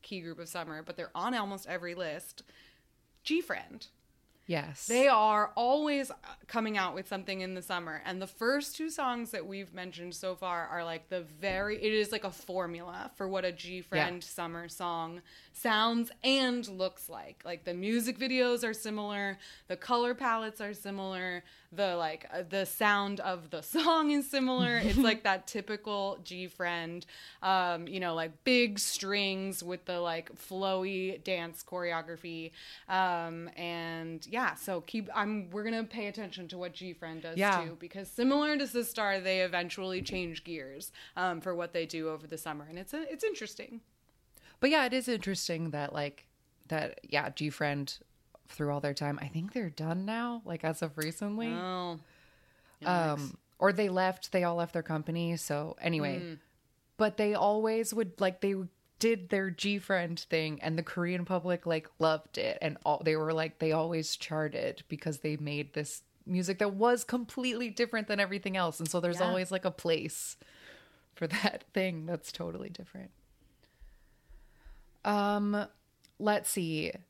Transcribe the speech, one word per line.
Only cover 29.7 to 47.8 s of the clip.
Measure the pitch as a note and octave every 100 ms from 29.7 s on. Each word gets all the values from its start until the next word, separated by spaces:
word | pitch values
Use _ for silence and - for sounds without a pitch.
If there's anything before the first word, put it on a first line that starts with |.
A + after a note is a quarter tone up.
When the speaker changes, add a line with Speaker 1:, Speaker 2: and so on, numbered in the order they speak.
| F3+
Speaker 1:
the, | - F3
like, | F3 E3 E3+ -
flowy | - F#3+ G3 F#3+ F#3+ F#3+ F#3 F#3+
dance | D#3+ F3+ E3+ E3
choreography. | - F3+ F3 E3 D#3+ E3 F3 E3 E3 - - - -
Um, | F#3 F#3 F3 E3 E3 E3+
and | - E3+ E3+ E3 E3 E3 D#3+ -
yeah, | A3 A#3
so | D#3 - F3+
keep, | - A3+ G#3
I'm, | - G#3 G#3+ F3+
we're | F#3+
gonna | G#3+ A3+
pay | A3+ A3 G#3
attention | G3+ G3+ F#3 F3
to | F3+
what | F3+
G | F3 F#3
friend | E3+ E3 D#3+
does | E3 E3
Speaker 2:
Yeah. | G3+ F#3
Speaker 1:
too, | E3 E3
because | E3+ G3 F#3+
similar | - B3 C#4+ D4+ D4+
to |
Sistar, | C#4 A#3+ A#3 - G#3 G3
they | F#3 F#3
eventually | F#3 F3 F3 - F#3 F#3
change | F#3 F#3+ F3 D#3+
gears, | - E3 C3+ C#3 F3+ - - -
um, | F#3 E3+
for | F#3 F3
what | E3+
they | E3+
do | D#3+ E3 D#3+
over | D3+ D3+
the | D#3
summer. | E3 D3 D3
And | E3+
it's | F#3+
a, | D4 D#4
it's | D4
interesting. | A4 F#4+ G#3+ - - A#3 _ _ _ _ _ - - -
Speaker 2:
But | C4+
yeah, | D#4 B3+
it |
is | C4 B3
interesting | A#3 F3+ F#3 - E3 E3
that, | D3 C#3+
like, | C#3+ C#3+ C#3+ - _ _ _ -
that, | D#3 D3+ -
yeah, | - C#3+ D3
G | C#3 D3+
friend | C#3 D3+ C#3+